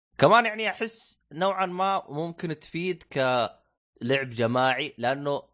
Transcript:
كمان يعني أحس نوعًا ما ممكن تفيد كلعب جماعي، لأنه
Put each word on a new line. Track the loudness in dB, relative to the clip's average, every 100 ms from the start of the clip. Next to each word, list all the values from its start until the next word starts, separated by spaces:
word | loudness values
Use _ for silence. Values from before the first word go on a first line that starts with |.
| _ 2
كمان | 6 6 4
يعني | -2 -4
أحس | -4 -6 -8 -16 -20 _
نوعًا | -2 0 0 -2
ما | 0 0 -2 -4
ممكن | -6 -6 -6 -8 -8
تفيد | -8 -6 -4 -6
كلعب | -6 -2 2 2 0 -4 _ _ _ _ -2 0 -2
جماعي، | 0 2 4 2 2 -2 -4
لأنه | -2 -2 -2 -4 -6